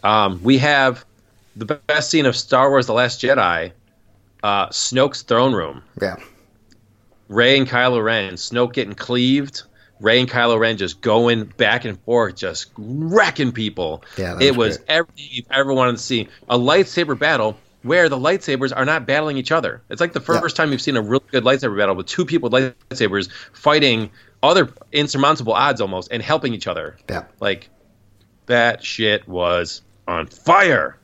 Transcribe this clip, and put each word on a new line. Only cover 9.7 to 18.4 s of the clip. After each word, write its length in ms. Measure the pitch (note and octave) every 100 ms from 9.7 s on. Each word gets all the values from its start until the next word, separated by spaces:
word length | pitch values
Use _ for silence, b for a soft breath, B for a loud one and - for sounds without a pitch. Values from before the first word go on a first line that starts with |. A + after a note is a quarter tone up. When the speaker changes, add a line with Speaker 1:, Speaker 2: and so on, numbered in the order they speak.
| b b b
Speaker 1:
Rey 200 | G#2+ A#2+
and 100 | B2+
Kylo 300 | B2+ A#2+ A2+
Ren 180 | A2+ A2
just 240 | F#2 -
going 440 | A#2+ A2 A#2+ A2+ G#2+
back 400 | - A2 A#2 B2
and 140 | F#2+
forth, 340 | - A#2+ G#2+ F2
just 320 | F#2+ E2 - -
wrecking 760 | G#2+ C3+ D#3+ G3 F#3+ - C3+
people. 520 | A#2+ A2 F#2+ E2+ D#2 B B
Speaker 2:
Yeah, 200 | F#2 F2+
that 80 |
Speaker 1:
It 80 | C3 B2+
Speaker 2:
was 120 | A2+
Speaker 1:
was 100 | -
Speaker 2:
great. 120 | -
Speaker 1:
everything 360 | D3+ E3+ - C#3+
you've 200 | B2+ A#2+
ever 220 | C3+ C#3
wanted 200 | C3+ B2+
to 100 | A2+
see. 240 | - A#2+ G#2 B -
A 80 | B2
lightsaber 580 | B2 E3 F#3+ - E3 B2+
battle 400 | D3+ D3 A2 G#2+ _ _
where 260 | A#2+ E3+ E3+
the 100 | C3+
lightsabers 540 | C#3 F#3+